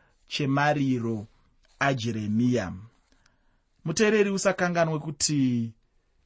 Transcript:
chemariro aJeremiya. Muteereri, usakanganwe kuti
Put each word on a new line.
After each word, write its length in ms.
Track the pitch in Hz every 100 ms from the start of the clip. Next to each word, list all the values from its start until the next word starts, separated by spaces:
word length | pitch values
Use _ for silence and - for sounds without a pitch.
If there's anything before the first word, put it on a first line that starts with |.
| _ _ _
chemariro 1000 | - 139 139 147 147 135 127 113 110 104 _ _ _ _ -
aJeremiya. 920 | 139 131 117 107 104 110 123 120 90 92 110 _ _ _ _ _ _ _ _ _
Muteereri, 460 | 160 165 214 214 202
usakanganwe 680 | 196 202 185 180 170 160 156
kuti 720 | 151 143 - 147 131 120 117 - _ _ _ _